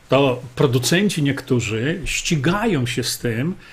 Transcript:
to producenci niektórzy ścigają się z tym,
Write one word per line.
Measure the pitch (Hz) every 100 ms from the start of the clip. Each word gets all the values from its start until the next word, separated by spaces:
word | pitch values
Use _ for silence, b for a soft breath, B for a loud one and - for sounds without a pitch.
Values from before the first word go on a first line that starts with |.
| -
to | 135 139 123 - -
producenci | 139 123 - 175 202 170
niektórzy | 139 135 - 123 95 110 135 185 123
ścigają | - - 160 143 202 226 156 123
się | -
z | 120 -
tym, | 120 110 151 190 B